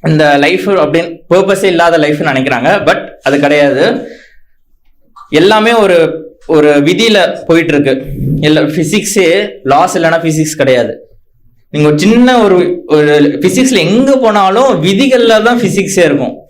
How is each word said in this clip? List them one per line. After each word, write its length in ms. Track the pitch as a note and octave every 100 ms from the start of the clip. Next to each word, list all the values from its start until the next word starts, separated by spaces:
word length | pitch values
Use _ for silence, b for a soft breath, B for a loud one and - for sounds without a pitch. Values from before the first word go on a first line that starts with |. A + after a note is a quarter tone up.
| D#3
இந்த 320 | D#3 D3+ C#3+
லைஃப் 320 | D3 F#3 G3
அப்படின்னு 480 | F#3+ D3 D#3+ E3+ - -
பர்பஸே 280 | F3+ F#3+ G3
இல்லாத 360 | G3 E3+ E3+ E3
லைஃப்னு 280 | D3 D3 D#3
நினைக்கிறாங்க. 420 | C3 C3 B2 C3 G3
But 240 | D3+ F#3 - -
அது 180 | - C#3+
கிடையாது. 680 | C#3+ D3 C#3+ B2+ F3+ B3 B B B B B _ _ _ _ _ _ - -
எல்லாமே 420 | D3 F3+ G#3+ G#3+
ஒரு, 540 | A#3 G3+ F3 D#3 - - - -
ஒரு 240 | D#3+ D3
விதியில 760 | C#3+ C#3+ F3+ A3+ G#3 E3+ - -
போயிட்டு 260 | E3 E3
இருக்கு. 320 | D3 C#3+ C3 - - - -
எல்லா 200 | D3+ D#3
பிசிக்ஸே, 920 | D3+ F#3 D3+ G#3+ G#3 - F3 F3+ G#3 -
லாஸ் 360 | - C#3 F3+ F#3
இல்லைன்னா 220 | E3 E3
பிசிக்ஸ் 360 | D#3+ D#3 D#3 D#3
கிடையாது. 420 | C3+ B2+ A#2 - - - _ _ _ _ _
நீங்க 180 | D3+ D3+
ஒரு 100 | D3
சின்ன 440 | F3+ A#3 B3 B3
ஒரு, 400 | G#3+ F3+ F3 - -
ஒரு 500 | D3+ D3 D3 C#3+ -
பிசிக்ஸ்ல 380 | F#3 - C4 A3+
எங்க 380 | D#3+ G#3+ C4+ C4+
போனாலும் 680 | A#3 G#3 F#3+ G3+ C4 G3+
விதிகள்ல 580 | E3 G3 C4+ B3 A3+ A3
தான் 180 | G#3+ A#3+
பிசிக்ஸே 380 | G#3+ D#3 G3 -
இருக்கும். 360 | E3 C#3+ B2 - -